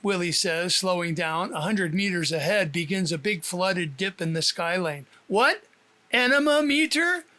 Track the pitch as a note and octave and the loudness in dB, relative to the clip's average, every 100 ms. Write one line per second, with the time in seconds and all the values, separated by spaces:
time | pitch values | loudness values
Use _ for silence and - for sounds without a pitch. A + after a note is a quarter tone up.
0 | G3+ F#3+ F3 D3+ F#3+ E3 F3+ E3+ F#3 F3+ | 0 0 0 0 0 0 0 0 0 0
1 | E3+ E3 E3 D#3+ F3+ E3 D#3 G#3+ F3 E3 | 0 -2 -2 -2 -4 -4 -2 0 0 0
2 | G3+ F3+ D3+ D#3+ D3 G#3 F3+ D3+ D#3+ F#3+ | 0 0 -2 -2 0 2 2 -2 -2 -2
3 | F3+ E3 E3+ G3+ - F3+ F#3 F3+ E3+ C3+ | -2 -2 -2 -4 -4 -2 0 0 -4 -4
4 | F#3+ F#3+ E3 E3 D#3 - E3 F3+ F3 C#3+ | -6 -4 -4 0 -2 -2 -2 0 -2 -6
5 | C3+ - _ F#3+ C4 G#4+ - _ _ _ | -12 -20 _ 2 2 2 -6 _ _ _
6 | _ A#3+ B3 C#4 D4 D4 D4 C#4+ D#4 D4+ | _ 0 4 4 4 2 4 2 2 2
7 | E4+ F4+ D#4+ | 0 -2 -6